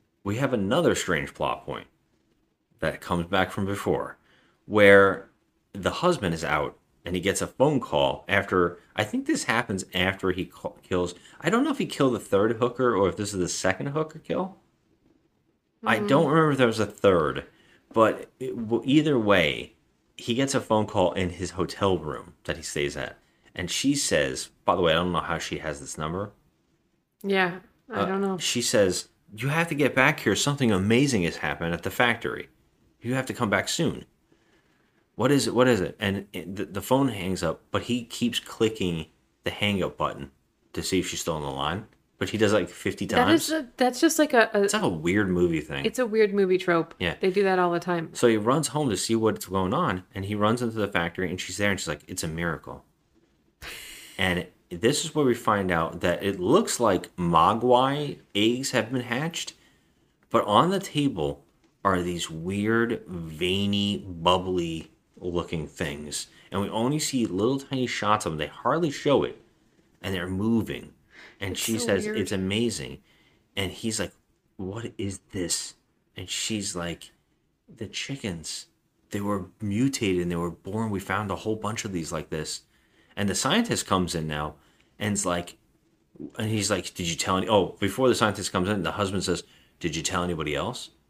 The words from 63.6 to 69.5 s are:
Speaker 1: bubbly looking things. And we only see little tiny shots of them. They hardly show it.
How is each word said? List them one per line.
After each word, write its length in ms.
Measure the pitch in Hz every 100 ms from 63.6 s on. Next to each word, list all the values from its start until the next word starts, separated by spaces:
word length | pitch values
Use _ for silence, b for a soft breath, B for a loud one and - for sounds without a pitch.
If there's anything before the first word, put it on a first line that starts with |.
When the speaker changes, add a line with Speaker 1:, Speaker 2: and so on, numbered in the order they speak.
| 101 101 101 104
Speaker 1:
bubbly 920 | 95 85 85 92 92 90 85 80 80 _ _ -
looking 500 | 92 85 82 85 73
things. 640 | - 85 71 76 71 - b b
And 100 | 98
we 80 | 98
only 300 | 98 120 151
see 280 | - 131 113
little 320 | 90 110 135
tiny 280 | 135 131 123
shots 380 | - 104 107 -
of 60 |
them. 60 | 78
They 80 | 76
hardly 440 | - 120 151 170
show 340 | - 147 131
it. 160 | - - _